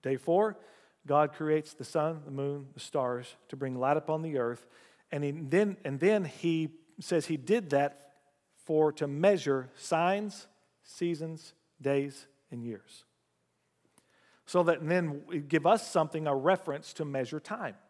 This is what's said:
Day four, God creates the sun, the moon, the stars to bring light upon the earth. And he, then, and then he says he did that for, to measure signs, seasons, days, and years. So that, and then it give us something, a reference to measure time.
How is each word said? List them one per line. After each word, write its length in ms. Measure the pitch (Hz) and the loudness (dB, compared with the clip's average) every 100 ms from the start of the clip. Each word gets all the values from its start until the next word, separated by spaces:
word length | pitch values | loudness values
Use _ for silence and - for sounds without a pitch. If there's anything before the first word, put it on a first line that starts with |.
Day 140 | 131 135 | 0 -2
four, 400 | - 175 214 208 - - _ _ - | 2 4 4 -2 -18 -20 _ _ 2
God 260 | 143 151 | 4 4
creates 400 | 156 156 156 151 | 0 0 0 0
the 100 | - | -14
sun, 380 | 127 160 151 160 147 | -4 -2 -2 -4 -8
the 60 | |
moon, 360 | 139 139 143 139 | -6 -4 -6 -10
the 60 | - | -16
stars 560 | - 151 127 123 123 - _ | -4 -2 0 -2 -8 -18 _
to 60 | 135 | -6
bring 200 | 135 127 | -4 0
light 220 | 131 151 | 2 2
upon 240 | 151 156 | 0 -4
the 160 | 160 143 | -2 -2
earth. 280 | 120 120 - - - _ _ | -2 -4 -14 -20 -20 _ _
And 120 | 147 | -4
he, 80 | 143 | -4
then, 460 | 151 147 170 208 185 147 | -4 0 2 2 -2 -6
and 140 | 135 | 0
then 260 | 175 214 165 | 2 2 0
he 440 | - 170 165 156 - _ - | -4 0 0 -2 -6 _ -16
says 260 | - 170 - | 0 0 0
he 120 | 156 | -6
did 340 | 127 226 180 | 0 0 2
that 400 | 139 143 - - _ _ _ _ _ - | 2 2 -4 -20 _ _ _ _ _ -2
for, 260 | 156 156 | 4 4
to 140 | 151 143 | 2 -4
measure 640 | 143 185 190 143 135 127 - | 4 4 4 2 0 -2 -14
signs, 720 | - 165 175 202 208 - - _ _ _ | -2 2 2 2 -2 -10 -20 _ _ _
seasons, 720 | - - 175 160 160 160 - _ _ _ | -20 -6 -4 -2 -6 -10 -16 _ _ _
days, 460 | 139 139 139 139 - _ _ | 0 0 0 -8 -20 _ _
and 120 | 120 | -10
years. 400 | 117 104 _ - _ _ _ _ _ _ _ _ _ _ _ _ _ _ - | -8 -10 _ -20 _ _ _ _ _ _ _ _ _ _ _ _ _ _ -2
So 180 | 175 | 2
that, 160 | 170 156 | 4 2
and 100 | 156 | 2
then 320 | 180 170 143 - | 0 0 -6 -8
it 160 | 170 143 | -8 0
give 180 | 156 233 | 2 4
us 240 | 226 - | 4 2
something, 380 | 185 156 160 156 | 0 0 -2 -2
a 80 | 135 | 2
reference 580 | 143 190 180 143 - | 2 2 0 -8 -10
to 120 | - 151 | -10 -6
measure 340 | 135 127 156 | -4 -4 -6
time. 360 | - 220 170 98 | -8 -8 -8 -12